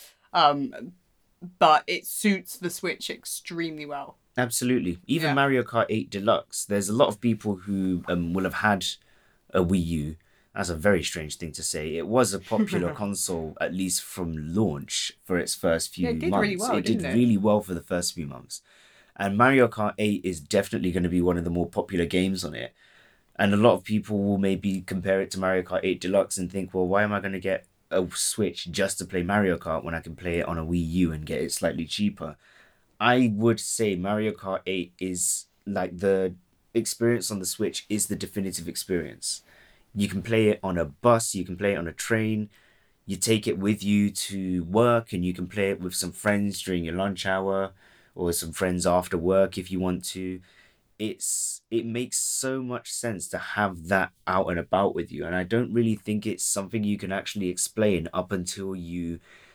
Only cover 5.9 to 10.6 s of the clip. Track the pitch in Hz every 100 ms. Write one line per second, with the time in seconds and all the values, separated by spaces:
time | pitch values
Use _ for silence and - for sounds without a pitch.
5.9 | 220 - 98 104 101 - - - 101 98
6.9 | 113 - - 120 107 107 92 98 98 92
7.9 | 90 90 90 85 92 95 - 107 95 -
8.9 | - _ _ _ _ _ 95 87 95 82
9.9 | 80 73 82 _ _ _ 98